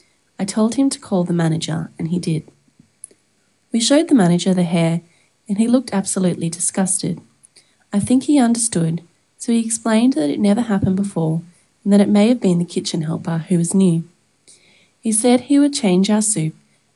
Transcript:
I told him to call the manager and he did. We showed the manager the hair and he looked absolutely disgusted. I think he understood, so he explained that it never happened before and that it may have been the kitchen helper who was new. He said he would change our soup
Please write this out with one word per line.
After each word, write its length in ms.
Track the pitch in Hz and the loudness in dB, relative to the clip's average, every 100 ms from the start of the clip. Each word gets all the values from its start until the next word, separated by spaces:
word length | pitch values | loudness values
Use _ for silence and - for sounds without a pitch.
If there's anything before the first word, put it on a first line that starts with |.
| _ _ _ - | _ _ _ -10
I 60 | |
told 320 | 202 214 220 240 | -6 -2 -2 0
him 140 | 277 | -2
to 100 | - | -2
call 240 | - 190 | -4 -2
the 80 | 175 | 0
manager 600 | 175 165 160 160 160 165 - | 0 0 -2 -4 -6 -8 -8
and 120 | 165 | -6
he 100 | 180 | -4
did. 240 | 175 156 - _ _ _ _ _ - _ _ _ _ _ _ | -2 -4 -6 _ _ _ _ _ -20 _ _ _ _ _ _
We 80 | 226 | -2
showed 300 | 233 285 330 | 2 2 4
the 120 | 269 | 4
manager 300 | 175 175 185 | 4 2 0
the 100 | 185 | 0
hair 360 | 175 170 165 165 - _ _ _ - | 0 0 0 -2 -6 _ _ _ -8
and 100 | 202 | -2
he 120 | 226 | 2
looked 240 | 247 262 | 0 0
absolutely 560 | 196 190 - 185 170 170 | -4 -4 -2 -2 -2 -6
disgusted. 720 | 165 - - 185 - - 170 - _ _ _ _ _ _ | -6 -6 -2 -2 -2 -6 -6 -12 _ _ _ _ _ _
I 80 | 208 | -4
think 220 | 202 254 | 0 0
he 160 | 254 294 | 2 2
understood, 640 | 233 233 - - 160 170 - _ _ - | 2 0 -2 -2 -2 -4 -10 _ _ -14
so 160 | - | -2
he 120 | 233 226 | -2 -2
explained 500 | - 233 220 247 277 | -4 0 2 2 2
that 140 | 294 | -2
it 120 | - | 0
never 180 | 202 208 | 0 2
happened 380 | 233 196 196 185 | 0 0 0 -2
before 460 | 202 - 160 160 - _ _ _ | -2 -2 -2 -2 -6 _ _ _
and 100 | 202 | 2
that 80 | 202 | 4
it 80 | 202 | 4
may 200 | 208 214 | 4 4
have 120 | 247 | 2
been 160 | 190 175 | 0 0
the 80 | 175 | -2
kitchen 380 | - - 165 | -6 -6 -6
helper 420 | 156 165 170 165 156 | -4 -6 -4 -6 -2
who 120 | 175 | -2
was 160 | 165 196 | 0 2
new. 280 | 190 165 165 _ _ _ _ _ _ _ _ _ | 2 2 -4 _ _ _ _ _ _ _ _ _
He 120 | 226 | -4
said 300 | 214 254 247 | 0 2 2
he 180 | - 285 | 2 2
would 120 | 285 | 2
change 380 | 285 202 180 190 | 2 0 2 2
our 100 | 214 | 2
soup 360 | 214 - 160 - _ _ _ | 0 -2 -4 -6 _ _ _